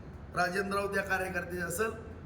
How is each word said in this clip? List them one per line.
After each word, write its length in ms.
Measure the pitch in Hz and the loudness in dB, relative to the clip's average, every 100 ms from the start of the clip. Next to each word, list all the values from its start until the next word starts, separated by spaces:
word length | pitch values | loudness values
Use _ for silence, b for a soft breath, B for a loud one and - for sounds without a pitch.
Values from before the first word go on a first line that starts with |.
| - - - | -12 -12 -6
राजेंद्र 440 | - 180 190 196 196 | 2 2 2 2 2
राऊत 180 | 202 196 | 2 2
या 60 | |
कार्यकर्त्याची 640 | 190 190 185 175 175 180 | 2 2 2 0 -2 -2
असेल. 260 | 175 170 220 - - - | -2 2 0 0 -8 -12